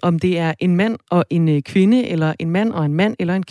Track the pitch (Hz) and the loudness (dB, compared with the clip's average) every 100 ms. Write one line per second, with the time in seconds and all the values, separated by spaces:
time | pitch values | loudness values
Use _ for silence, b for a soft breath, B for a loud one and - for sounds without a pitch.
0 | 175 165 185 170 165 - 185 175 214 226 | -2 0 0 0 -2 -2 0 0 0 -4
1 | - 175 - 170 160 147 - 190 190 247 | -2 0 0 0 2 0 0 2 4 4
2 | 240 165 156 - 165 175 226 175 151 151 | 0 -2 -2 -2 -4 -2 -2 -2 -2 0
3 | 208 - 175 185 185 | 0 -2 -2 -2 -4